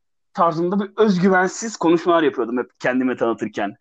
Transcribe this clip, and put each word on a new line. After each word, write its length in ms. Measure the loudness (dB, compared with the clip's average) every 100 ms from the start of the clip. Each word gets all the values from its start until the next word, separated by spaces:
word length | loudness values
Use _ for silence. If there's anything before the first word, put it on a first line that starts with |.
| _ _ _
tarzında 460 | -2 0 0 -2 -2
bir 100 | -2 0
özgüvensiz 800 | 2 4 4 4 0 -4 -10 -2
konuşmalar 460 | 2 2 2 2
yapıyordum 360 | 2 0 -4 -4
hep 220 | -6 -6
kendimi 360 | -2 0 -2 -2
tanıtırken. 600 | -2 -2 -6 -6 -8 -8